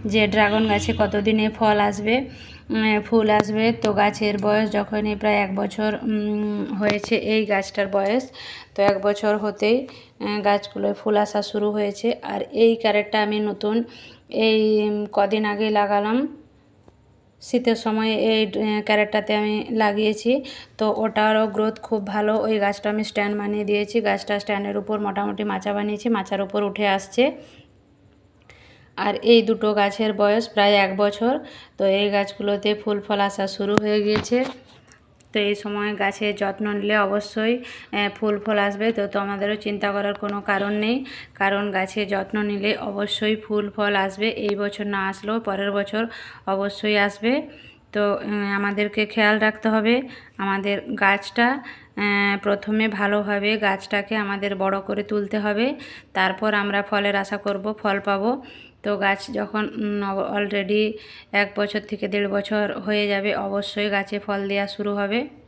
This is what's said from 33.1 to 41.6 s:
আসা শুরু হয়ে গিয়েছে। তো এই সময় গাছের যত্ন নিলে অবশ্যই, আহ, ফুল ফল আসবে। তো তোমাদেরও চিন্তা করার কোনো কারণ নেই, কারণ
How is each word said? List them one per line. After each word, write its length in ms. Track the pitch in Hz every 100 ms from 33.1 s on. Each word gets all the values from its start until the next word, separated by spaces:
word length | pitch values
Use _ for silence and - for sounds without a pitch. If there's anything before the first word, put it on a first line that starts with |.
| 202
আসা 260 | 196 196 196
শুরু 300 | - 202 208
হয়ে 260 | 214 214
গিয়েছে। 420 | 208 214 - 240 262 - - - _ - _ _ _
তো 60 | 214
এই 160 | 202
সময় 440 | 208 208 208 208 202
গাছের 360 | 202 196 214 202
যত্ন 360 | 196 196 214
নিলে 260 | 208 202 214
অবশ্যই, 600 | 196 208 208 220 220 247 247 - -
আহ, 160 | 208 202
ফুল 240 | 202 214 208
ফল 200 | 214 208
আসবে। 340 | 202 202 220
তো 140 | 226 202
তোমাদেরও 500 | 202 202 202 202 208
চিন্তা 360 | 208 202 202
করার 220 | 202 202
কোনো 260 | 202 208 202
কারণ 320 | 196 196 202
নেই, 320 | 208 214 254 269 - -
কারণ 360 | - 196 202